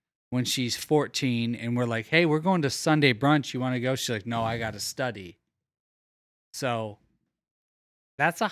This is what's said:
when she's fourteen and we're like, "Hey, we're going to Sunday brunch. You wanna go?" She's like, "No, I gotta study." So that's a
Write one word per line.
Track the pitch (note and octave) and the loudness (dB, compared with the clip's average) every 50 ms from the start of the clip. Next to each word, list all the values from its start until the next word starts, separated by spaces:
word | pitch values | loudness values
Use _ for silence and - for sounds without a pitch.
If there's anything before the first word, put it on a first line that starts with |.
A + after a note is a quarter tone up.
| _ _ _ _ _ - | _ _ _ _ _ -4
when | B2 B2+ A#2+ | -2 -2 0
she's | - - C3+ B2 A#2 - | 0 -2 -2 -2 -2 -4
fourteen | - - - D#3 D3+ C#3 - - - C#3+ B2+ A#2+ A#2 A#2 A#2 A#2+ | -4 -2 2 2 2 2 0 -2 -2 0 0 0 0 0 -2 -4
and | - A2+ A#2+ A#2+ | -4 -4 -2 0
we're | A#2+ B2 | 0 0
like, | A#2 A#2 A2+ A2 | 0 -2 -2 -2
"Hey, | - D#3 E3 F3 | 0 2 4 4
we're | D#3+ D3+ D#3 | 4 2 2
going | D#3 F#3+ F#3+ F3 C#3+ | 2 2 2 2 2
to | C3 | 0
Sunday | - - - E3 D#3 D#3 C#3+ C3+ A#2+ | 0 0 2 2 4 6 6 4 4
brunch. | G#2 C3+ C#3+ D3+ D3+ B2 - - | 4 4 4 4 4 2 -2 -4
You | B2 | -4
wanna | B2+ B2+ B2+ B2 | -2 -2 -2 -2
go?" | A#2+ B2+ C3+ | 0 -2 -2
She's | B2+ - - | -2 -2 -4
like, | A#2+ G#2 F#2 | -4 -4 -4
"No, | A#2 A#2 A#2 A2+ | -4 -2 -2 -2
I | A2+ A#2 | -2 -2
gotta | A#2 A2+ A2 G#2 G2+ | -4 -4 -6 -6 -8
study." | - - - - C3 B2 G#2+ G#2 F#2+ F2 - _ _ _ _ _ _ _ _ _ _ _ _ _ _ _ _ _ _ _ _ _ _ _ - | -8 -8 -6 -6 -6 -6 -6 -8 -12 -16 -18 _ _ _ _ _ _ _ _ _ _ _ _ _ _ _ _ _ _ _ _ _ _ _ -10
So | - C#3+ B2+ A#2+ A2+ A2 G#2+ G#2 - _ _ _ _ _ _ _ _ _ _ _ _ _ _ _ _ _ _ _ _ _ _ _ | -4 -4 -2 -2 -2 -4 -6 -10 -14 _ _ _ _ _ _ _ _ _ _ _ _ _ _ _ _ _ _ _ _ _ _ _
that's | - C#3+ E3+ E3 - | 0 0 0 0 0
a | A#3 F#3+ | -2 -4